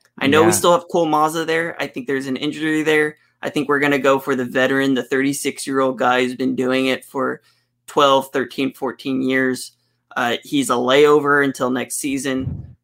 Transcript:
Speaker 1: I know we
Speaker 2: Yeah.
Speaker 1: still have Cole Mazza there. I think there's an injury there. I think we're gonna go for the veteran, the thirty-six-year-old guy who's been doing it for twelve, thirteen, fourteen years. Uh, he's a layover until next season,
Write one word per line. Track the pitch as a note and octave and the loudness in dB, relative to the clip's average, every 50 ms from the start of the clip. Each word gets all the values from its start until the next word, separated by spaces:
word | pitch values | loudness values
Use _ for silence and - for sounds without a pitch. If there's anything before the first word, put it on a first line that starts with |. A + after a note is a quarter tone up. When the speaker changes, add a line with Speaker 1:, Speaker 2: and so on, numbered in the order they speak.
| _ _ _ - | _ _ _ -4
Speaker 1:
I | C#3 | 0
know | C#3 D3 D#3 | 2 4 6
we | E3 F3 | 6 4
Speaker 2:
Yeah. | F3 | 4
Speaker 1:
still | - - F3 | 4 4 4
have | F3 E3+ E3+ - | 4 4 2 0
Cole | - E3+ E3 | -2 0 0
Mazza | D#3 D3+ D3+ D#3 D#3 D#3+ E3 D#3+ | 2 2 2 2 0 0 -2 -4
there. | D#3+ D#3+ E3 E3 E3+ - - | -2 -2 -2 -2 -4 -6 -8
I | C#3+ | -8
think | C#3 - - B2 C#3+ | -8 -8 -8 -6 -4
there's | C#3 C3+ C3+ | -4 -4 -4
an | C#3 C3 | -6 -6
injury | - D3 D3+ C3+ D3 D#3 D#3 D#3 D#3 | -4 -4 -6 -6 -4 -2 -2 -2 0
there. | D3+ D#3 D#3 D3+ D3+ D3+ - _ _ _ _ _ | 0 2 2 2 2 0 -4 _ _ _ _ _
I | - D3 | -10 -6
think | - D3+ C#3 C#3+ | -4 -4 -2 0
we're | C#3+ C#3 | 0 0
gonna | C#3+ C#3+ C#3+ C3+ | 2 2 2 2
go | B2+ C#3 C#3 C3+ | 2 2 2 2
for | - C#3+ C3+ | 0 -2 -2
the | B2+ B2 | -2 -2
veteran, | A#2+ - C3 C3 C3 C3+ C3+ C3+ C3+ C3+ | -2 0 0 0 2 2 0 0 0 0
the | B2 B2+ | -2 -2
thirty-six-year-old | - C#3 C3 C3+ C#3 C#3 - - C#3 B2+ - - C#3 C3+ C3+ C3 C3 B2+ A2 | -2 -2 0 0 0 -2 -2 -4 -6 -6 -6 -6 -4 -2 0 0 0 0 0
guy | B2+ B2 B2+ B2+ B2+ | 0 0 2 2 0
who's | B2 B2+ | -2 -2
been | A#2+ C3 C3 B2+ | -2 -4 -2 -2
doing | B2+ B2+ B2+ C3 C3 C3 | -2 -2 0 0 0 0
it | C3 B2+ - - | 0 -2 -4 -6
for | - - C#3 B2+ C3 B2+ - _ _ _ _ _ _ _ _ _ | -8 -8 -6 -4 -4 -6 -8 _ _ _ _ _ _ _ _ _
twelve, | - - D#3 C#3+ C#3 C3+ C3+ C3 - | -4 0 4 4 6 6 4 2 0
thirteen, | - C#3 B2 - - - C3+ C3 - | -4 -4 -4 -4 -4 -4 -4 -4 -6
fourteen | - C#3 B2 A2+ - - C#3 C3 C3 | -6 -8 -8 -8 -8 -8 -6 -4 -4
years. | C3 C3 C3 C3 C3 C3 B2+ B2 - - - _ _ _ _ _ _ - - | -2 -2 0 0 0 -2 -4 -6 -8 -14 -18 _ _ _ _ _ _ -12 -6
Uh, | C3 B2+ A#2+ A2+ - | -4 -4 -2 -4 -6
he's | - - D3 C#3 B2+ A#2+ | -6 -4 -2 -2 0 0
a | B2+ | 0
layover | A#2+ B2 B2 C3+ C#3+ D3+ D3 D3 D3+ C#3+ C#3+ C#3+ C#3+ C#3 | 0 2 4 4 6 6 6 6 4 4 2 2 2 2
until | C#3 C3 - C3+ B2 | 0 -2 -2 -2 -2
next | B2+ B2 - - - | -2 -4 -6 -6 -8
season, | - - C#3 C3+ C3+ C3+ C#3 C3 C3 C3 - - - - - - _ | -8 -6 -6 -6 -4 -4 -4 -4 -4 -4 -6 -8 -10 -12 -16 -20 _